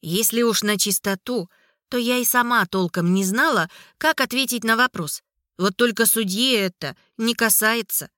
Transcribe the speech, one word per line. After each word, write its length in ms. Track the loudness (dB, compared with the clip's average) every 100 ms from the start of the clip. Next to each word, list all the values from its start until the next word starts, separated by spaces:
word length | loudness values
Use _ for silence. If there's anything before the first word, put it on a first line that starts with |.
Если 400 | -4 -2 0 2
уж 200 | 0 0
на 160 | 0 -2
чистоту, 720 | 0 -2 -2 -4 -4 -6 -6 _ _ _ _
то 80 | -4
я 200 | 0 0
и 80 | 2
сама 400 | 0 2 2 0
толком 480 | 0 -2 0 2
не 100 | 2
знала, 460 | 2 2 2 2 -2 -8 -20 _
как 220 | -2 0
ответить 440 | -2 -2 -2 -2
на 120 | 0 2
вопрос. 480 | 0 -2 -8 -10 _ _ _ -2
Вот 200 | -2 2
только 280 | 0 2 0
судьи 460 | 2 -2 0 0
это 440 | 2 0 -4 -12 -12 _ -6
не 160 | -4
касается. 760 | 0 0 2 2 0 -4 -6 -8